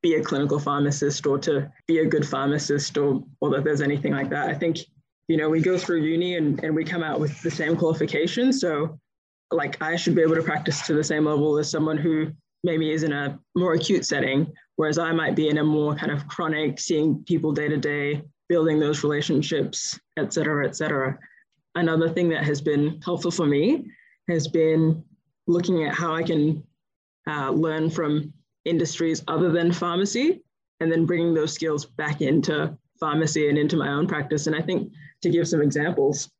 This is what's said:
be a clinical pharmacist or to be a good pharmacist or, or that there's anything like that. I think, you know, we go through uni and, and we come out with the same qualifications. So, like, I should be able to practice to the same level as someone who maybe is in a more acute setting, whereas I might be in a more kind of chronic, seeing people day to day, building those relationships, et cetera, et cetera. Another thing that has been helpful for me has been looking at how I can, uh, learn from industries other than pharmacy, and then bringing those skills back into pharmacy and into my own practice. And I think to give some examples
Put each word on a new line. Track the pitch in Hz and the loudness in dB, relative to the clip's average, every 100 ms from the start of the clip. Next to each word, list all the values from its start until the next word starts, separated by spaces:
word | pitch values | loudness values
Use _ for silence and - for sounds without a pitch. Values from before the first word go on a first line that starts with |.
be | 175 156 | 2 2
a | |
clinical | - 139 143 143 | 0 -2 0 0
pharmacist | 147 143 143 143 147 147 147 | -2 0 0 0 -2 0 0
or | 139 | 0
to | 151 143 - _ - | 0 -2 -2 _ 0
be | 165 | 2
a | 156 | 4
good | 156 143 | 2 0
pharmacist | 135 139 151 - 147 143 151 | -2 0 -2 0 -2 0 0
or, | 143 131 - - | 0 0 -4 -4
or | 147 | -2
that | 139 | 0
there's | 151 147 | 0 0
anything | 143 147 143 | 0 0 -2
like | 139 135 | -2 -2
that. | 147 151 | -2 -4
I | |
think, | 147 170 160 - _ _ _ - | -2 -2 -2 -8 _ _ _ -2
you | 160 | 0
know, | 156 | 2
we | 160 | 2
go | 170 180 | 2 0
through | - 170 | 0 0
uni | 156 165 180 175 | 0 0 0 0
and, | 151 - | 0 0
and | 160 156 | 0 -2
we | |
come | 160 175 | -2 -4
out | 160 147 | -4 -2
with | 151 147 | -4 -4
the | 165 | -6
same | 151 156 165 | -4 -2 2
qualifications. | 165 156 123 143 170 - 254 262 | 0 0 0 0 -2 2 2 2
So, | 180 151 160 - _ _ _ _ _ | 0 -2 -4 -8 _ _ _ _ _
like, | 165 143 - | -4 -4 -4
I | 156 170 | -4 -2
should | 175 | 2
be | 170 | 4
able | 160 160 | 4 4
to | |
practice | 160 151 156 143 - | 0 -2 -2 -6 0
to | |
the | 151 | 0
same | 151 151 151 | 2 2 2
level | 151 151 151 | 2 2 2
as | 151 | 0
someone | 160 156 156 | 0 0 0
who | 165 156 156 - _ _ | 0 0 -2 -6 _ _
maybe | 175 160 156 | -2 0 0
is | 156 | 0
in | 156 | 0
a | 143 139 - _ 175 | -2 -4 -8 _ 0
more | 180 | 2
acute | 160 - 190 - | 2 2 0 2
setting, | 143 135 135 165 - _ - | -2 0 0 0 -6 _ -2
whereas | 156 151 | 0 0
I | 165 | 0
might | 165 160 160 | 0 0 0
be | 156 | 2
in | 151 | 2
a | |
more | 156 151 147 147 | 2 2 2 -2
kind | 147 | -2
of | 143 - | -4 -6
chronic, | - 160 151 151 147 | -6 -2 0 -2 -4
seeing | - 160 156 147 | -2 0 2 0
people | - 165 156 | 0 0 0
day | 143 151 | -2 -2
to | 151 | -2
day, | 147 147 143 147 - _ _ | -2 -2 -2 -4 -8 _ _
building | 175 160 151 | 2 4 4
those | 147 151 | 2 0
relationships, | 147 147 143 147 147 156 - - - - _ - | 0 0 0 0 0 -2 -2 -4 -8 -8 _ -6
et | 139 | -4
cetera, | - 151 147 139 | -2 -2 0 -2
et | - | -2
cetera. | 156 147 131 135 - _ _ _ _ 175 | -2 -2 -2 -6 -14 _ _ _ _ -2
Another | 165 160 165 | 0 2 0
thing | 170 175 | 2 0
that | 160 | 0
has | 147 143 | 0 0
been | 156 143 147 156 180 | 0 0 0 -2 -6
helpful | 175 175 | -4 -2
for | 175 156 | 0 2
me | 143 185 320 - - _ _ - | 2 2 0 -4 -18 _ _ -4
has | 170 147 | -2 0
been | 165 160 160 160 160 - _ _ _ - | 2 4 4 2 2 -4 _ _ _ 0
looking | 170 170 175 | 0 2 0
at | 151 | -2
how | 151 170 160 | -2 -2 -2
I | |
can, | 165 160 151 151 - _ _ _ _ _ - | 0 2 2 0 -6 _ _ _ _ _ -8
uh, | 151 135 | -4 -2
learn | 151 160 156 160 | 0 0 0 -2
from | 160 147 151 147 - _ _ 156 | 0 0 -2 -4 -14 _ _ -2
industries | 170 156 - 165 160 - | 0 0 -2 -2 -2 -2
other | 156 180 | 0 2
than | 170 170 | 2 2
pharmacy, | 175 175 175 202 240 302 370 _ _ _ _ | 0 -2 0 0 0 0 0 _ _ _ _
and | 165 | 0
then | 165 160 | 2 2
bringing | 175 170 160 | 2 2 2
those | 156 | 0
skills | - 160 151 151 | -2 -2 -2 -6
back | - 151 147 | -8 -6 -2
into | 135 143 147 151 156 156 _ _ | 2 2 2 0 -2 -6 _ _
pharmacy | 156 147 156 156 147 | -2 0 0 2 2
and | 147 | 2
into | 151 170 | 2 0
my | 139 | 0
own | 143 165 | 0 0
practice. | 160 147 151 151 | -2 -2 -2 -2
And | 156 | -2
I | |
think | 165 180 - - - _ | -2 -4 -4 -12 -20 _
to | 175 | 0
give | 170 170 | 2 2
some | 160 | 2
examples | 147 147 151 151 139 147 - | 2 2 0 2 2 0 -8